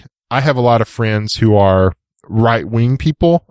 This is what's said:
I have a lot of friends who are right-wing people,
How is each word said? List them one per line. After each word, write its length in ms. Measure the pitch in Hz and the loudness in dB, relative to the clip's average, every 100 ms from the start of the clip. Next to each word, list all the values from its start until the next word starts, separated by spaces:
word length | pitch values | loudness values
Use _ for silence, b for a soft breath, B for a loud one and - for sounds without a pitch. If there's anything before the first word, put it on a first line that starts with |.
| - _ _ | -18 _ _
I 100 | 123 | -4
have 160 | 143 127 | -2 0
a 40 | |
lot 200 | 120 113 | 0 0
of 80 | 110 | -2
friends 480 | - 113 107 107 - | -4 -4 -4 -6 -2
who 200 | 110 104 | 2 4
are 360 | 98 95 95 - _ _ - | 4 4 2 -2 _ _ -6
right-wing 680 | 110 117 113 82 117 120 135 | 0 0 0 -4 -2 -2 -2
people, 480 | 156 151 170 170 - | -4 -2 0 0 -4